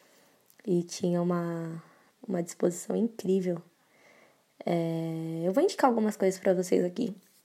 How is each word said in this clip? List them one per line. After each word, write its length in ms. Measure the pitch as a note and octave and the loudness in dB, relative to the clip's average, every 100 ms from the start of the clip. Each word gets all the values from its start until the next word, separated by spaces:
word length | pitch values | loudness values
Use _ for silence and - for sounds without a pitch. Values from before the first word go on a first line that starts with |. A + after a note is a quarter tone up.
| _ _ _ _ _ _ | _ _ _ _ _ _
E 180 | G#3 F3 | -2 0
tinha 360 | F3 - F3+ F3 | -2 -4 0 0
uma, 600 | F3 F3 E3+ E3 E3 E3 - _ _ _ - | 0 0 -2 -6 -8 -10 -16 _ _ _ -6
uma 160 | F3+ | -4
disposição 520 | F3 - F3+ F3+ - | -4 0 0 0 -4
incrível. 640 | F#3+ A3+ - F3+ F#3+ F3+ E3+ - _ _ _ - - - _ _ - | -2 -2 -2 0 2 2 -4 -8 _ _ _ -20 -20 -20 _ _ -8
É, 800 | - E3+ E3 E3 E3 D#3+ D#3+ E3 | -2 0 0 -2 -4 -4 -6 -2
eu 100 | F3 | 0
vou 100 | A3 | 2
indicar 260 | F#4+ - C4+ | 2 4 2
algumas 260 | A3+ G#3+ - | 4 0 2
coisas 220 | F#3+ F#3 | 0 2
pra 160 | G3 | 2
vocês 300 | F3+ F3+ F#3 | 2 4 2
aqui. 300 | F3+ F3+ - G3+ _ _ | 2 -2 -6 -6 _ _